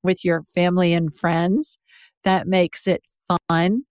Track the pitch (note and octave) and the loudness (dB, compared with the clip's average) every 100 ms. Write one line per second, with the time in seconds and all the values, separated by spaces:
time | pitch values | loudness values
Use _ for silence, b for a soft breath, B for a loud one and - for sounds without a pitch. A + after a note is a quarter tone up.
0 | F3+ F#3 F3+ E3 - - F3+ F3+ F3 E3+ | -2 -2 0 -2 -2 0 0 2 2 2
1 | D#3+ - E3 E3 E3+ A3 D4+ - b b | -2 -2 -2 0 0 0 -2 -12 b b
2 | b _ G3 F#3+ D#3 F#3 F3 - - F3 | b _ 0 0 2 0 0 -2 -2 -2
3 | _ _ _ F3+ - E3 F3 A3 - | _ _ _ -4 0 0 2 -2 -6